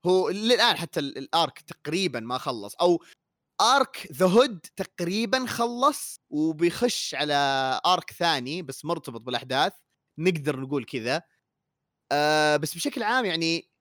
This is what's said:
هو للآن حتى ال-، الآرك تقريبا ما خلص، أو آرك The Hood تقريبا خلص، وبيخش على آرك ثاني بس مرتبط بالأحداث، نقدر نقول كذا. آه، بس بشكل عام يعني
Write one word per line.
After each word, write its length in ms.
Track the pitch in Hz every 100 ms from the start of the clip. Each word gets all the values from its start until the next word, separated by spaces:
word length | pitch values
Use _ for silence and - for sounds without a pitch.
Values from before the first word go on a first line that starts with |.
| 180
هو 240 | 185 160
للآن 480 | 196 220 247 233 -
حتى 220 | 160 -
ال-، 180 | 139 131
الآرك 420 | 135 165 151 -
تقريبا 600 | - - - 170 185 123
ما 180 | 113 123
خلص، 380 | 147 120 101 -
أو 280 | 175 170 - - _ _ _ -
آرك 360 | 214 277 254 -
The 300 | - 135 185 202
Hood 240 | 277 185 - -
تقريبا 680 | 190 - 175 202 226 262 247
خلص، 760 | - 240 240 277 285 - - _
وبيخش 840 | 147 160 151 175 - 240 - - 139
على 180 | 151 143 139 135 131 127 175
آرك 260 | 180 -
ثاني 500 | - 170 147 123 165
بس 240 | 143 - 151
مرتبط 360 | 165 - 117
بالأحداث، 520 | 123 120 127 131 175 - _ _ _ -
نقدر 400 | 170 165 143 131
نقول 260 | 135 143 113
كذا. 360 | 131 113 151 _ _ _ _ _ _ _ _ _
آه، 460 | 143 151 156 151 147
بس 180 | 156 170
بشكل 280 | 294 254
عام 220 | 214 254 214
يعني 460 | 165 165 165 - _